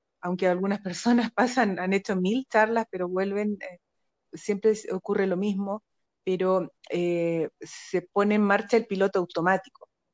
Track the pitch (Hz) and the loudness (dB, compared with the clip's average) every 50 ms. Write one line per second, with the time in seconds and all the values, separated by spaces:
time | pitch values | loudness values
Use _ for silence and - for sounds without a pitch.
0 | _ _ _ _ - 180 185 180 190 180 175 180 190 196 202 202 196 185 175 - | _ _ _ _ -6 -4 -2 0 2 2 2 2 0 -2 -2 -4 -6 -8 -8 -2
1 | - 233 240 240 233 233 - - 247 247 247 254 233 202 185 175 180 185 196 196 | 0 2 2 2 2 0 0 0 0 2 2 2 2 2 0 -2 -2 0 0 0
2 | 196 - 202 185 185 185 220 262 262 - - 214 214 220 233 226 220 - - 185 | 0 -2 -2 0 0 0 0 -2 -2 0 2 4 4 4 2 0 -2 -4 -6 -6
3 | 180 175 185 185 196 202 196 208 214 208 208 190 - 185 180 - _ _ _ _ | -6 -4 -2 -2 -2 -2 -2 -2 -2 -4 -4 -6 -10 -14 -16 -18 _ _ _ _
4 | _ _ _ _ _ _ - 165 - - 208 190 - 220 214 208 - - 185 190 | _ _ _ _ _ _ -18 -8 -4 -4 -2 2 2 2 2 0 -2 -6 -6 -6
5 | - - 202 196 196 190 180 180 202 214 196 190 202 196 202 220 - _ _ _ | -2 -2 0 0 2 0 0 0 0 0 -2 -2 -4 -4 -6 -8 -10 _ _ _
6 | _ _ _ _ _ 185 185 175 185 185 190 185 170 160 - _ - - - 175 | _ _ _ _ _ -2 -2 0 2 2 2 2 0 -4 -8 _ -10 -6 -2 -2
7 | 175 175 175 170 170 170 170 165 156 - - - - - - - - - - 180 | 0 0 0 0 0 0 0 -2 -2 -4 -6 -12 -18 -16 -16 -18 -8 -4 -4 -4
8 | 175 - - 202 202 208 208 214 208 196 - 208 220 208 - 226 226 - 196 190 | -4 -2 0 0 2 4 4 4 4 4 2 0 2 2 0 0 0 0 -2 0
9 | 196 196 - 196 175 - - 175 160 180 190 185 - - - _ - - _ _ | 0 0 0 -2 -2 -2 -2 0 2 2 2 2 -2 -8 -20 _ -20 -20 _ _
10 | _ _ | _ _